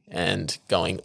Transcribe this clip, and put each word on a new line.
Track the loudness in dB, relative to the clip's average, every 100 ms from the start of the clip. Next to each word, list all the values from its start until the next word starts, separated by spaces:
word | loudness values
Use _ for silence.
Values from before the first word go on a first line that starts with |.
| -6
and | -2 0 0 -2 -6 0
going | 2 2 -2